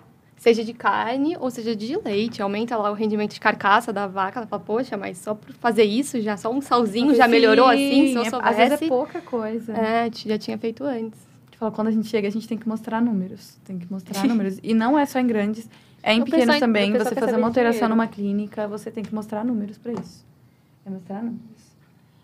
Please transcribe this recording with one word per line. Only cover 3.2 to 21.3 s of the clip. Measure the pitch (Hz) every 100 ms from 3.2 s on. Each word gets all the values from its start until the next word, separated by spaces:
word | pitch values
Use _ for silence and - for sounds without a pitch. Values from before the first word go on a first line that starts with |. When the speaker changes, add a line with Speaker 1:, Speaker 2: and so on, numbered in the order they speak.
| 208
Speaker 1:
de | -
carcaça | 220 208 202 208 226
da | 202 202
vaca. | 190 190 247
Ela | 220
fala, | 208
"Poxa, | 175 214 262 202
mas | 196 185
só | -
por | 214 -
fazer | - 240 226
isso, | 214 220 277 254
já | 214 202
só | 220
um | 262
salzinho | 277 247 226 208 277
Speaker 2:
Sim, | 247
Speaker 1:
já | 240
melhorou | 226 226 220 247
assim, | 233 277 269 269
se |
eu | 240
Speaker 2:
é, | 226
Speaker 1:
soubesse." | 254 -
Speaker 2:
às | 214 247
vezes | 294
é | 320
pouca | 254 294 -
coisa. | - 240 220 226 233
Speaker 1:
É, | 220 220 226 233
ti-, | 226 214
já | 214
tinha | 214 220
feito | 233 233
antes. | 277 240 226 - - - _ -
Speaker 2:
Fala, | 220
quando | 214 214
a |
gente | 220 214
chega, | 220 202
a |
gente | 220 -
tem | 220
que | 220
mostrar | 220 - 220
números. | 240 202 185 - - -
Tem | - 185
que | 175
mostrar | 190 - -
Speaker 1:
<laughs> | -
Speaker 2:
números. | 233 196 190
E | -
não | 226 226 302
é | 285
só | 262
em | 247
grandes, | 214 202 220 - - _ _
é | 208
em | 220
Speaker 3:
O |
Speaker 2:
pequenos | 233 320 240
Speaker 3:
pessoal, | 294
Speaker 2:
também. | 240 214 202
Speaker 3:
o |
pessoal | 220 240
Speaker 2:
Você | 247
Speaker 3:
quer |
Speaker 2:
fazer | 226
Speaker 3:
saber | 226
Speaker 2:
uma | 226
alteração | 240 233 233 226
Speaker 3:
dinheiro. | 220
Speaker 2:
numa | 226
clínica, | 220 202 202 208 - 208
você | 208 214
tem | 226
que | 185
mostrar | 214 214 214
números | 240 233 202 -
pra | -
isso. | 214 175 - _ _ _ _ _ _ 196
É |
mostrar | 185 175 196
números. | 233